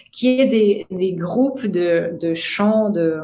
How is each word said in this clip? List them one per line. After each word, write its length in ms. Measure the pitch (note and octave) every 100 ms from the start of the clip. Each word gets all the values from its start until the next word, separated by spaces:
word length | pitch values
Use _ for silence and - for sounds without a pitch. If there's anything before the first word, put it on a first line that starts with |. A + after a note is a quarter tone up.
| -
qui 300 | - B3 B3+
est 60 | C4+
des, 400 | A3+ G#3 G3+ -
des 220 | F#3 F#3+
groupes 540 | F3 E3+ F#3+ C4+ C4 G#3
de, 520 | F3 F3 E3+ E3+ E3+
de 140 | E3
chants, 560 | E3 - - G#3 A3 G#3+
de 300 | E3+ E3 D#3+